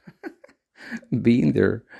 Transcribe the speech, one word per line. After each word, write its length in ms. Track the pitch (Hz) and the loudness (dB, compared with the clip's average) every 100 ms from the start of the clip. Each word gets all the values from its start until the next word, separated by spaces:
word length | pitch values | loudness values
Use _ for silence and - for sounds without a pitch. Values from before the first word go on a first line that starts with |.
| - _ 359 | -20 _ -18
<laughs> 880 | - - _ _ _ - 233 - 120 | -18 -20 _ _ _ -16 -16 -8 -2
being 320 | 117 120 151 | 2 2 2
there 300 | 117 98 107 - | 2 0 -2 -10